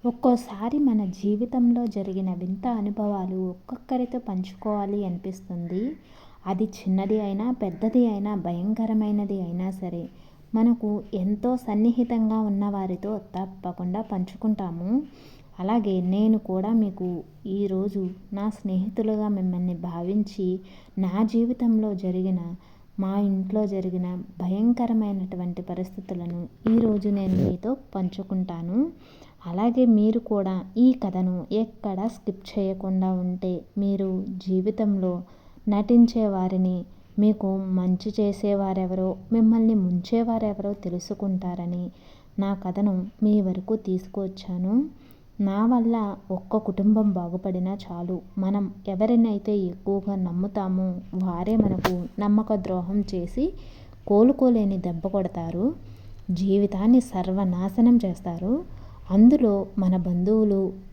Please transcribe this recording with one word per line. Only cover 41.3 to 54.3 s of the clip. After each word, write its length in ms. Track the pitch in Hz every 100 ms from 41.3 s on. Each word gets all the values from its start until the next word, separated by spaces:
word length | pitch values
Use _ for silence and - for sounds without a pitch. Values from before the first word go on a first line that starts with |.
| 185 180 180 175 175 180 - - - - -
నా 160 | 196
కథను 520 | 196 185 190 202 185 196 -
మీ 180 | 214 214
వరకు 360 | 190 185 185 220
తీసుకువచ్చాను. 1300 | - 185 185 202 190 190 - 180 180 233 302 - - - - -
నా 260 | 202 196 226
వల్ల 500 | 247 233 233 208 190 -
ఒక్క 260 | 185 - 220
కుటుంబం 540 | 214 185 202 214 208
బాగుపడినా 680 | 185 175 180 190 180 180 196 -
చాలు. 280 | 175 180 185 - -
మనం 360 | 190 202 190 196 -
ఎవరినైతే 720 | 185 220 240 226 208 208 208
ఎక్కువగా 560 | 185 180 - 196 196
నమ్ముతామో, 800 | 196 180 170 202 202 190 185 185 180 -
వారే 420 | 185 185 170 185 220
మనకు 640 | 208 185 190 180 175 -
నమ్మక 320 | 208 208 214
ద్రోహం 520 | 214 185 185 175 202 202
చేసి 380 | 185 175 - 311 - - - - - -
కోలుకోలేని 720 | 202 240